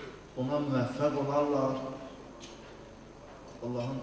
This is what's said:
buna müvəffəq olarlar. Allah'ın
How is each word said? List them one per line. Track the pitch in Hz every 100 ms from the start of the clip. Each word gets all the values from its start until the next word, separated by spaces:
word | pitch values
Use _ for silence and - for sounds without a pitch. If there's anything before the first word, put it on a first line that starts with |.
| - - - 127
buna | 131 147
müvəffəq | 143 127 120 131 147 143
olarlar. | 139 143 147 139 131 127 131 - - - - - - - - - - - - - - - - -
Allah'ın | 120 123 123 135